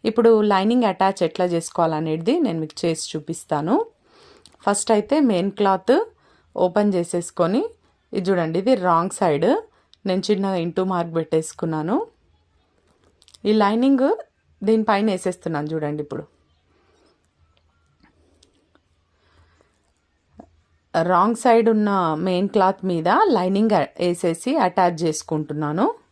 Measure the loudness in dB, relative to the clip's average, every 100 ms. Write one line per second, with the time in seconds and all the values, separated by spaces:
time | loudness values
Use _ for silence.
0 | 0 4 4 6 4 2 2 2 0 2
1 | 0 2 -2 0 0 0 -4 -2 0 0
2 | -2 -2 0 0 0 -2 -6 -4 -4 -4
3 | -6 -10 -8 -12 -4 -4 0 0 -2 _
4 | _ _ -20 -20 -20 _ -2 -2 0 0
5 | 2 2 2 2 -2 0 0 0 2 2
6 | 0 _ _ _ _ -2 0 2 0 0
7 | -2 -4 -6 -2 0 0 -4 -10 _ _
8 | _ -6 -2 -2 0 -2 0 0 2 2
9 | 0 -2 0 2 2 0 -4 _ _ _
10 | -4 -2 0 -2 0 -2 -4 -2 -2 -2
11 | -2 -4 -2 -2 -2 -8 -4 -4 -2 -4
12 | -4 _ _ _ _ _ _ _ _ _
13 | _ _ _ -8 0 2 2 2 2 2
14 | 2 -2 -6 _ _ _ 0 0 2 0
15 | 0 -2 -4 -6 -6 -6 -4 -6 -6 -6
16 | -8 -10 -12 _ _ _ _ _ _ _
17 | _ _ _ _ _ _ _ _ _ _
18 | _ _ _ _ _ _ _ _ _ _
19 | _ _ _ _ _ _ _ _ _ _
20 | _ _ _ -20 -20 _ _ _ _ -2
21 | 2 2 2 0 4 4 4 2 2 0
22 | 0 -2 -2 -2 0 2 0 0 -4 -2
23 | 0 2 2 2 0 0 2 2 0 -2
24 | -4 0 -2 -2 -2 0 0 2 0 0
25 | -4 -4 -6 -6 -4 -6 -4 0 -2 -2
26 | _